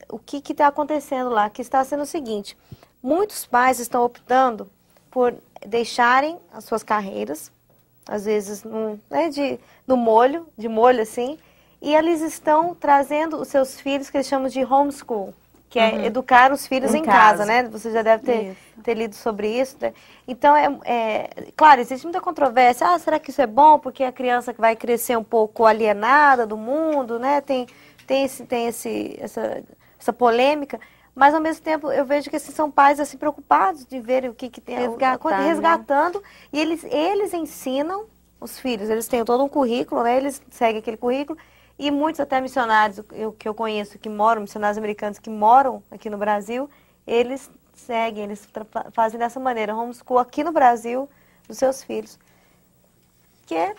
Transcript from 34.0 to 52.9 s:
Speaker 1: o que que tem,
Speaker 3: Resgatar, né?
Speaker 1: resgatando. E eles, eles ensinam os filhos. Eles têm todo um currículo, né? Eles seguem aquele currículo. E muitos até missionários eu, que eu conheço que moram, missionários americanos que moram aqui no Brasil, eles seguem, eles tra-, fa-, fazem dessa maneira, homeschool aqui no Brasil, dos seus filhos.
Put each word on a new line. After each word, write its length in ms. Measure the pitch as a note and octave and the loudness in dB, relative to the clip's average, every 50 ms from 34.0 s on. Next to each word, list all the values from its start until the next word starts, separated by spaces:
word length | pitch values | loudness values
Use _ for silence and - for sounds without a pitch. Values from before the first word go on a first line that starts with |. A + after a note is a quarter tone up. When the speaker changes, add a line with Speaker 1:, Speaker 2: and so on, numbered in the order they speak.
| A3 A3+ B3+ C4 B3+ B3 | -4 -2 -2 -2 -2 -4
Speaker 1:
o 40 | A3+ | -8
que 160 | - C4 A#3+ | -10 -14 -14
que 120 | - A#3+ | -14 -16
tem, 160 | - - A#3+ B3 | -14 -10 -6 -6
Speaker 3:
Resgatar, 600 | B3 A#3 A#3 - C4+ C4 B3+ - - D#4+ D4+ D4 | -4 -6 -4 -2 0 0 0 -2 -2 -2 -2 0
né? 60 | C#4+ D#4 | 0 0
Speaker 1:
resgatando. 760 | E4+ D#4 D4+ E4 E4 D#4+ A3 - C#4 C#4 D#4+ F4+ F4 G4+ - - - - - _ - | 0 2 2 2 2 2 0 0 0 2 2 0 -2 -6 -12 -14 -20 -20 -20 _ -4
E 60 | D4 | -4
eles, 220 | D#4 D#4+ E4+ D#4 - | -2 -2 -4 -6 -6
eles 480 | - - D4 D#4 F4+ G#4 G4+ G#4+ F4+ F#4 | -4 -4 -2 0 0 0 -2 -2 -4 -4
ensinam 720 | E4+ D#4 C#4+ - - - C4 B3+ C#4 D4 E4 F#4+ G4+ A4 - _ _ _ _ _ _ | -6 -8 -8 -10 -10 -8 -6 -4 -4 -4 -4 -6 -8 -10 -14 _ _ _ _ _ _
os 180 | - A#3 - - | -18 -18 -16 -10
filhos. 300 | - C4 A#3+ G3 G3+ G#3+ | -6 -6 -6 -4 -4 -4
Eles 180 | A3 A3+ A3+ - | -4 -4 -2 -4
têm 160 | - A#3+ A3 | -4 -2 0
todo 180 | A#3 A#3+ B3 C#4 | 0 0 0 0
um 60 | C#4 | 0
currículo, 520 | - D4+ C4+ A3+ A#3 B3 D4+ - D4+ C4 A#3 | 0 0 0 0 0 -2 -4 -4 -4 -2 0
né? 120 | A#3 B3 | 0 0
Eles 260 | C4+ C4+ C#4+ C4 - - _ | 0 0 -2 -6 -8 -16 _
seguem 300 | - - B3 A3+ G#3+ A3 | -6 -2 0 0 0 -2
aquele 160 | G#3+ A#3+ A3 A3 | -6 -10 -10 -6
currículo. 400 | - A#3+ B3+ C4+ C#4+ C#4+ D#4+ - - _ _ _ _ _ _ - | -4 -2 -2 -2 -4 -8 -10 -14 -14 _ _ _ _ _ _ -6
E 120 | C#4 D4 | -4 -2
muitos 280 | C#4+ C#4 D4 D#4+ D#4 - | 0 0 0 -2 -2 -4
até 220 | C#4+ - C4+ C4 | -4 -2 -2 -2
missionários 580 | C4 C4 C4 C4+ A#3 A3+ A3 G#3+ G#3+ G#3+ G3 G#3 G#3+ - - | -4 -2 -2 -2 0 2 4 4 4 2 0 -8 -16 -16 -12
eu, 180 | - A3 A3 | -10 -10 -10
que 160 | G#3+ - - A3 | -10 -8 -10 -10
eu 60 | G#3 | -6
conheço 460 | A3 A3+ A3 G#3+ G#3 G#3 G#3 - - | -6 -6 -6 -4 -6 -8 -10 -14 -16
que 100 | - A3 | -14 -12
moram, 320 | G#3+ G#3 G#3 A3 A#3 A3 | -4 0 2 2 2 0
missionários 380 | G3+ G3+ - G#3+ G#3 G#3 G#3 A3 | -2 -8 -8 -4 -4 -2 -2 -4
americanos 400 | A3 G#3 G#3 - G#3+ G#3 G3+ - | -6 -8 -8 -6 -8 -10 -10 -10
que 100 | - A3+ | -12 -12
moram 540 | A3 G#3+ G#3+ A3 A#3+ C4+ C#4 B3+ G#3+ G3+ - _ | -6 0 4 6 6 6 6 2 -2 -6 -12 _
aqui 180 | A3 G3+ - A3 | -20 -16 -12 -12
no 80 | G#3 G3+ | -8 -4
Brasil, 500 | G3+ G#3 G#3 G#3 G3 G#3+ A#3 B3 C#4 C#4+ _ _ _ _ _ _ _ | -2 -2 -2 -2 -4 -6 -8 -8 -8 -10 _ _ _ _ _ _ _
eles 460 | - A3+ A#3 B3 A#3+ C4+ C4+ - - _ _ _ _ _ | -2 0 0 0 0 -4 -8 -10 -16 _ _ _ _ _
seguem, 480 | _ - - A#3+ A3+ A3+ A3+ G#3 G#3 G#3 | _ -12 -6 -4 -4 -4 -4 -6 -8 -10
eles 240 | G3+ G#3+ G#3 - _ | -10 -12 -14 -16 _
tra-, 140 | _ A3 G#3+ | _ -16 -16
fa-, 220 | - _ A#3 - - | -10 _ -10 -10 -6
fazem 280 | - - A3+ A3 A3 A#3 | -2 0 0 0 0 -4
dessa 200 | A#3 A#3 - C4+ | -6 -6 -6 -6
maneira, 360 | C4 C4 A#3+ A3 G#3+ G3+ A3 | -4 -4 -4 -2 -4 -4 -4
homeschool 420 | A3+ A#3 A#3+ A#3+ - - - B3+ A#3+ | -6 -6 -8 -10 -14 -8 0 0 0
aqui 260 | B3 B3 - D4 D4 | 0 0 -4 -4 -4
no 80 | E4+ | -2
Brasil, 560 | D#4 D#4+ C4+ A#3+ A#3+ A3+ A3 A#3 A#3+ B3+ C#4 - _ _ _ _ _ _ _ - | 2 4 4 4 4 2 -2 -6 -6 -6 -6 -8 _ _ _ _ _ _ _ -18
dos 80 | A3 - | -6 -2
seus 260 | C4+ C4 C4+ C4 - | -2 -2 -2 -4 -8
filhos. 340 | - A3+ G#3+ A3 - - _ _ _ _ _ _ _ _ _ _ _ _ _ _ _ | -10 -10 -10 -10 -12 -18 _ _ _ _ _ _ _ _ _ _ _ _ _ _ _